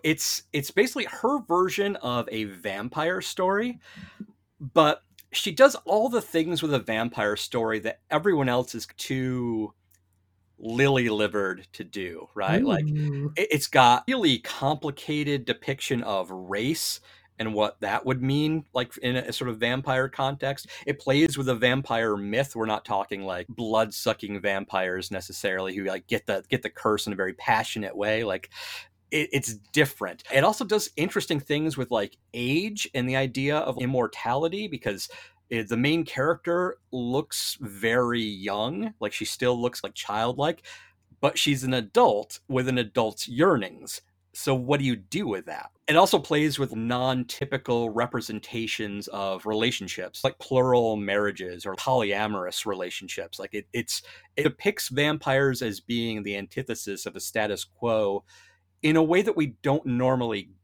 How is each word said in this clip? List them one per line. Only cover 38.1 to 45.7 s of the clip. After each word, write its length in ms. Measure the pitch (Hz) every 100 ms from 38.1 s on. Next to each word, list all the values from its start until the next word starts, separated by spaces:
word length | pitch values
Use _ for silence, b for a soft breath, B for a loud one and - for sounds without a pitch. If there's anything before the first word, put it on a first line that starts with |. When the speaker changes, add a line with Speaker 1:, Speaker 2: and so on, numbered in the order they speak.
| 120
Speaker 1:
young. 680 | 110 98 98 101 113 175 110 -
Like, 100 | 107
she 140 | - 104
still 360 | - 123 123
looks, 220 | 120 -
like, 100 | 101
childlike, 720 | - - 107 117 127 147 - B B B B _ -
but 180 | 147 -
she's 280 | 147 135 131
an 80 |
adult 640 | 127 107 240 220 104 - - -
with 220 | 127 127
an 80 | 127
adult's 500 | 110 120 113 - -
yearnings. 720 | 123 185 139 92 80 - - _ _ _ -
So 160 | -
what 280 | 131 123 143
do 40 | 135
you 120 | 113
do 300 | 92 170 165
with 180 | 95 80
that? 260 | 71 -